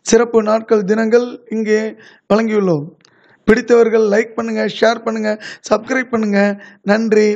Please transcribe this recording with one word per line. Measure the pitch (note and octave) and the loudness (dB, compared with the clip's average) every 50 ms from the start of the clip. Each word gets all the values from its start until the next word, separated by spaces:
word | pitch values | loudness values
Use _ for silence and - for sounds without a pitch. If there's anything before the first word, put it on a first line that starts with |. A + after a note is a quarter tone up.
| - | -2
சிறப்பு | - - A3+ A#3+ A#3 A#3 A3+ G#3+ | 0 2 2 2 2 0 0 0
நாட்கள் | G#3 G#3+ A3+ A3 - A3+ G#3+ G3 F3+ | 0 0 -2 0 0 -2 0 0 0
தினங்கள் | G#3+ A3 A3+ A3 A3+ A#3+ B3 B3 A#3+ - _ - G#3+ | -2 -2 0 2 2 2 0 -2 -6 -12 _ -8 -6
இங்கே | A3 A3 G#3 G#3+ G#3+ A3 A3 G#3+ - - - _ _ _ - | -6 -2 -2 -2 -2 -2 -6 -10 -14 -20 -20 _ _ _ -2
வழங்கியுள்ளோம். | G3+ A3 A3+ A3 G#3+ G#3 G3 F#3 E3 D3 C#3+ E3+ - _ _ _ _ _ _ _ _ _ _ - | 0 0 0 0 0 0 0 0 0 -2 -4 -8 -16 _ _ _ _ _ _ _ _ _ _ 2
பிடித்தவர்கள் | A3 A#3+ - - A#3+ A#3 A#3 A3+ G#3+ A3+ A3 G#3 | 2 2 2 2 4 4 4 4 2 2 2 2
like | G3+ G#3+ A3 A3+ A3+ | 2 0 -2 -2 -6
பண்ணுங்க, | B3 A3+ A3+ A3 G#3+ G#3+ G#3 G3+ - | -8 -6 -6 -4 -4 -4 -4 -2 0
share | A3+ A3 A#3 A3+ A3+ | 0 0 0 0 -4
பண்ணுங்க, | A3+ A3 A3+ G#3+ G#3+ G#3+ G#3+ - - - - - - | -6 -6 -4 -4 -4 -4 -6 -8 -14 -18 -16 -4 -2
subscribe | A3+ G#3+ A3 - B3+ C4 B3+ B3+ | -2 -2 -2 -2 -4 -4 -4 -2
பண்ணுங்க. | - A3+ A3 G#3 G3+ G3+ G3+ G3+ G3+ G3+ - - - _ - G3 | -2 -2 -2 0 0 2 2 0 -2 -6 -10 -20 -20 _ -2 -2
நன்றி, | G3+ A3 A3+ A3 G#3+ G#3+ G#3+ G#3 G#3 | 0 0 0 2 2 2 4 2 0